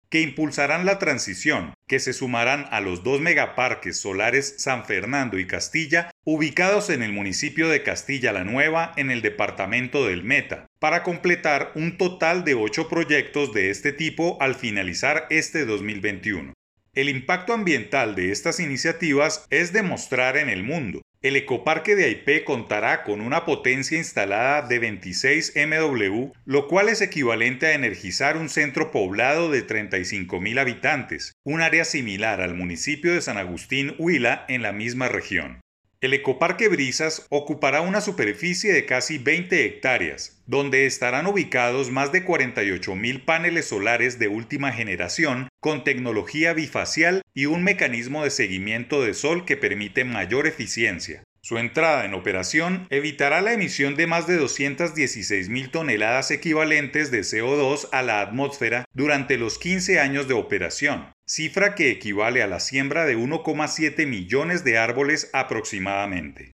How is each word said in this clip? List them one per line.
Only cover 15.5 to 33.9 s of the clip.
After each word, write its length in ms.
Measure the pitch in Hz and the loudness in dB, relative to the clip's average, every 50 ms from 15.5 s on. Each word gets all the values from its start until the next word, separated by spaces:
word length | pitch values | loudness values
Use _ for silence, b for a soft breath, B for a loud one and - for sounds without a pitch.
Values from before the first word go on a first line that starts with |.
| - 160 139 | -2 -2 0
dos 180 | 110 107 101 | 0 0 -2
mil 180 | 101 107 107 98 | -2 -4 -6 -2
veintiuno. 520 | 98 107 98 90 - 107 98 82 69 67 65 _ _ _ _ _ _ _ - | -2 -4 -4 -4 -4 -4 -4 -4 -6 -10 -14 _ _ _ _ _ _ _ -2
El 140 | 135 139 143 | -2 0 0
impacto 460 | 135 131 127 - 180 180 180 - 233 | -2 -4 -2 -2 -2 -2 -2 -2 -2
ambiental 600 | 220 202 175 143 117 104 - - 139 120 110 101 | 0 2 0 0 0 0 -2 0 0 0 0 0
de 160 | 95 90 92 | -2 0 0
estas 300 | 101 - - 170 160 - | -2 -2 -2 -2 -2 -2
iniciativas 840 | 170 143 135 123 - 165 160 - 180 156 135 139 147 156 - - - - | -2 -4 -4 -2 -2 -2 -2 0 0 2 4 4 4 2 0 -4 -4 0
es 220 | 135 156 175 170 | 2 2 2 2
de 100 | 180 220 | 2 0
mostrar 540 | 202 170 120 - - - 135 123 127 131 131 | 0 0 -2 -4 -4 -2 0 2 2 2 2
en 120 | 151 147 127 | 2 0 0
el 140 | 101 92 | -2 -4
mundo. 400 | 98 123 160 170 131 92 - - - _ _ _ | -2 -4 -4 -4 -4 -4 -6 -8 -10 _ _ _
El 140 | - 135 135 | -2 2 2
ecoparque 640 | 135 - - 127 113 - 156 160 160 - 214 202 | 2 0 0 -2 0 2 0 0 0 2 2 4
de 80 | 196 165 | 4 4
Aipé 400 | 123 104 - - - 151 156 - | 2 2 0 2 2 2 2 2
contará 580 | - 139 117 104 - 107 104 107 131 156 165 | 0 -2 -2 -2 -2 -2 0 2 2 0 0
con 180 | - 107 101 104 | -2 -4 -4 -2
una 240 | 107 123 147 170 165 | -2 -2 -2 0 0
potencia 540 | 165 139 - - 127 127 135 131 - 160 165 | 0 0 2 2 2 2 2 0 -2 -2 -2
instalada 640 | 160 - - 120 101 98 98 107 123 135 147 151 | -4 -2 -2 -2 0 0 2 2 2 2 2 2
de 160 | 135 120 123 117 | 2 0 0 0
veintiséis 760 | 117 113 104 92 98 92 90 - - 135 147 160 156 - - | 0 -2 -4 -6 -8 -6 -4 0 2 2 2 2 0 -2 0
M 200 | 151 147 156 156 | 0 0 2 2
W, 560 | 160 160 147 135 113 101 95 101 117 135 131 - - - | 2 2 2 2 2 2 2 0 0 -4 -4 -8 -14 -4
lo 240 | 135 135 139 139 - | 2 2 2 2 4
cual 200 | 165 190 202 226 | 4 4 4 4
es 120 | 220 208 | 4 2
equivalente 680 | 202 180 - 156 131 117 113 110 117 123 131 127 160 | 0 -2 0 0 0 2 2 2 2 2 2 2 2
a 80 | 160 151 | 2 2
energizar 640 | 143 131 107 92 - - 92 90 - 135 143 156 | 2 0 -2 -2 -4 -8 -6 -2 0 0 0 0
un 120 | 160 160 135 | 0 -4 -4
centro 440 | - 165 147 143 - 165 151 - | 0 0 0 0 0 -2 -2 0
poblado 580 | - 120 98 92 101 107 120 135 151 165 170 160 | 0 0 0 0 0 2 2 4 4 2 2 2
de 120 | 143 120 | 2 0
treinta 360 | - - 110 107 107 95 98 95 | 0 0 -2 -4 -4 -2 -2 -4
y 60 | 90 | -2
cinco 360 | - 110 98 90 90 95 87 | -2 -4 -6 -6 -4 -4 -4
mil 200 | 90 107 117 135 | -4 -2 0 0
habitantes, 720 | 139 123 113 - - 139 151 135 - - 82 - - - - _ | 0 0 -2 -2 0 0 0 0 -2 -6 -8 -8 -10 -12 -14 _
un 180 | - 139 156 165 | -6 -4 -2 0
área 240 | 165 160 156 165 160 | 2 2 4 2 2
similar 560 | 160 - 147 120 107 98 98 110 113 104 92 | 2 -2 -4 -4 -4 -4 0 0 0 0 0
al 140 | 92 90 87 | -2 -2 -2
municipio 580 | 87 92 90 87 82 - 139 151 143 - 175 | -4 -4 -4 -4 -4 -4 -4 -4 0 0 2
de 80 | 175 175 | 2 2
San 160 | - 139 113 | 0 -2 -4
Agustín 600 | 101 95 90 87 82 - - 127 139 139 143 | -4 -4 -4 -6 -8 -6 -4 -2 -2 -2 -2